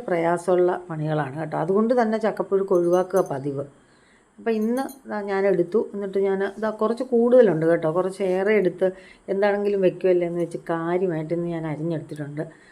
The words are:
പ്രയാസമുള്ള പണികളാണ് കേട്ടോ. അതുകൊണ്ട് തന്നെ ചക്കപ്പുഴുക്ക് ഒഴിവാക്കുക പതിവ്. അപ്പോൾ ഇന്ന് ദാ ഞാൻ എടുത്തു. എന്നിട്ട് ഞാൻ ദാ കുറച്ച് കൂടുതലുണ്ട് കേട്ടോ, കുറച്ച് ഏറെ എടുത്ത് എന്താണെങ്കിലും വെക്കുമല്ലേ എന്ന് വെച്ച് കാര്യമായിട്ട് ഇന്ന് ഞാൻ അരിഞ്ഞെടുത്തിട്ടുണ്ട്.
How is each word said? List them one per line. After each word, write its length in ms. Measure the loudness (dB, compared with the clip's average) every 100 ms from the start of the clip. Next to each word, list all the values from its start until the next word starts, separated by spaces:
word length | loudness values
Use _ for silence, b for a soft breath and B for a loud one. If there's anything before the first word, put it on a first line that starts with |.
| 0
പ്രയാസമുള്ള 720 | 0 0 0 2 2 2 0 -6
പണികളാണ് 480 | -6 -2 -2 -2 -6
കേട്ടോ. 160 | -6 -4 0
അതുകൊണ്ട് 300 | 2 2 2
തന്നെ 180 | 2 0 -2
ചക്കപ്പുഴുക്ക് 480 | -2 -2 -2 2 2
ഒഴിവാക്കുക 440 | 4 2 2 0 0
പതിവ്. 340 | -4 -6 -6 -8 -14 b b b b b -8
അപ്പോൾ 140 | -4 -2
ഇന്ന് 240 | 0 -2 -4 -10 -10
ദാ 80 | -8 -4
ഞാൻ 140 | 0 2
എടുത്തു. 300 | 2 2 0 -2
എന്നിട്ട് 260 | -6 -4 0 0
ഞാൻ 160 | 0 -2 -4
ദാ 60 | -4 -2
കുറച്ച് 240 | -2 -2 0
കൂടുതലുണ്ട് 520 | 2 6 8 8 4 2
കേട്ടോ, 200 | 2 2 0
കുറച്ച് 240 | -2 -2 -2 0
ഏറെ 180 | 2 2
എടുത്ത് 280 | 2 0 -2 -2 B B -6
എന്താണെങ്കിലും 500 | 0 0 0 0 2 2
വെക്കുമല്ലേ 400 | 2 2 2 0
എന്ന് 100 | -2
വെച്ച് 160 | -4 -6 -6
കാര്യമായിട്ട് 640 | -4 -2 -2 -2 -2 -4 -4
ഇന്ന് 100 | -4 -4
ഞാൻ 100 | -6
അരിഞ്ഞെടുത്തിട്ടുണ്ട്. 720 | -4 -4 -4 -8 -12 -10 -8 -10 B B